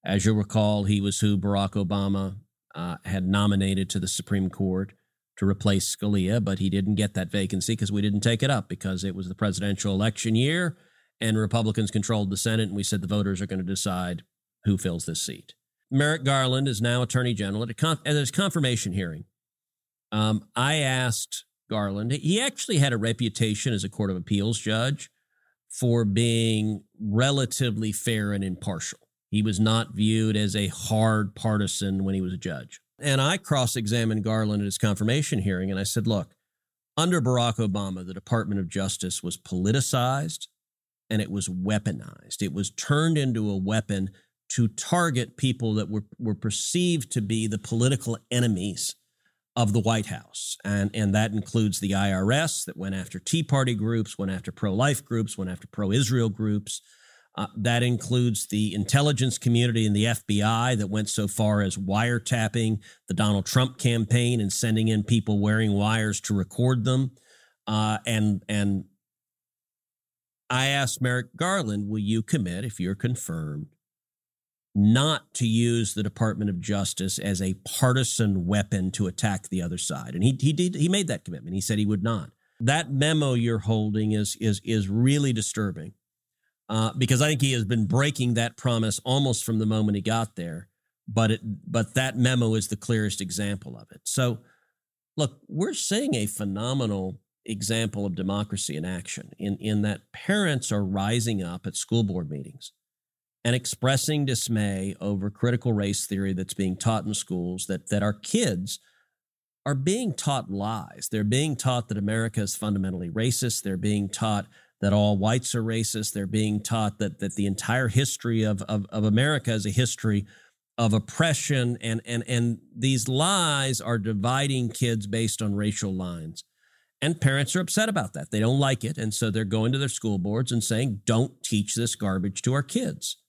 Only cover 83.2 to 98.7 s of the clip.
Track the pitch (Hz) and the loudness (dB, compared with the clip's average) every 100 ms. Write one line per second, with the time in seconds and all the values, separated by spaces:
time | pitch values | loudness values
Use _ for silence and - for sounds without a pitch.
83.2 | 143 123 117 113 98 110 107 107 107 107 | 2 2 2 0 2 0 2 0 2 0
84.2 | 104 - 113 101 - 110 98 104 127 147 | 0 0 0 0 0 0 2 2 4 4
85.2 | 139 113 104 - 104 82 85 - _ _ | 2 0 -2 -4 -4 -4 -12 -16 _ _
86.2 | _ _ _ _ _ 110 110 - 123 127 | _ _ _ _ _ 0 0 0 2 4
87.2 | 151 143 139 127 98 117 101 120 147 - | 4 2 0 0 0 0 2 2 2 2
88.2 | 123 117 117 - 127 117 110 - 127 135 | 0 2 0 -2 -2 0 0 -2 0 2
89.2 | 139 113 - 110 107 110 107 101 104 113 | 2 0 0 0 2 2 2 0 0 -2
90.2 | 113 - 85 82 - _ _ _ - 110 | -2 -6 -8 -8 -14 _ _ _ -4 2
91.2 | 113 113 110 101 - 117 113 131 131 117 | 2 2 -2 -8 -2 -2 0 0 0 2
92.2 | 123 127 113 110 98 107 - 113 104 - | 4 4 2 0 -2 -8 -2 0 0 -2
93.2 | 92 90 101 98 - 58 - - - - | -6 -4 -4 -4 -8 -16 -18 -14 -6 -2
94.2 | 123 113 _ _ _ _ _ _ _ - | 0 -2 _ _ _ _ _ _ _ -4
95.2 | 139 - - 151 196 311 - 208 277 120 | -4 -4 -8 -4 -2 -2 -2 0 0 0
96.2 | 104 - 101 98 117 135 117 101 95 - | -2 -4 -4 -4 -2 -2 0 -2 -4 -8
97.2 | _ _ - 104 101 113 113 104 101 87 | _ _ -10 -6 -2 0 0 -2 -4 -2
98.2 | 95 101 104 101 - | -2 -2 -2 -4 -4